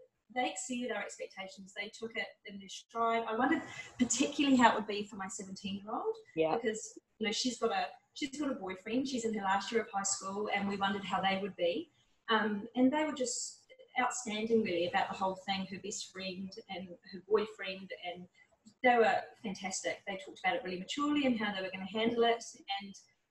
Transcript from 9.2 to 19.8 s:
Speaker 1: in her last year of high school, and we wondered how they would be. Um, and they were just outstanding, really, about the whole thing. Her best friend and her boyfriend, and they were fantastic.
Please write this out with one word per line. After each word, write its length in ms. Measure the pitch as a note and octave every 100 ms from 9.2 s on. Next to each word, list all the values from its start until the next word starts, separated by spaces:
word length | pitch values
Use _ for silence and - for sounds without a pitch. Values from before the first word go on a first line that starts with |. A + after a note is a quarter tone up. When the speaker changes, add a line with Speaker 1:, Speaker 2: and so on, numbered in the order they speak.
| A3
Speaker 1:
in 80 | G#3+
her 80 |
last 280 | F#3+ G3 G3+
year 100 | A3+
of 80 | G#3+
high 80 | G3
school, 480 | F#3+ - F#3+ G3+ G#3+ G3+
and 120 | G3
we 100 | G3
wondered 260 | G3 G3+
how 180 | F#3 F#3+
they 180 | F#3+ F#3+
would 160 | G3 F3+
be. 360 | E3+ D#4 F4 _ _ _ -
Um, 380 | A3 G#3+ G#3 - B3
and 160 | C4
they 120 | D4+
were 80 | D#4
just 480 | C4+ B3 - - - _ - - -
outstanding, 600 | B3 - A3+ G#3 A3+ A3+
really, 240 | F#3+ E3+ F3
about 200 | F#3+ -
the 60 | -
whole 200 | F#3+ F#3 -
thing. 220 | F#3+ F#3+
Her 80 | F#3+
best 280 | G3 - -
friend 380 | F#3 F#3+ F#3 F#3+ G#3+ -
and 180 | F3+ F#3 E3+ -
her 80 | F3+ F#4
boyfriend, 600 | A3 - - F#3+ F#3+ F#3 - F3
and 140 | F3+ F3+ _ _ _ - -
they 120 | B3 A#3+
were 200 | G#3 - - -
fantastic. 560 | G#3+ F#3+ F#3+ -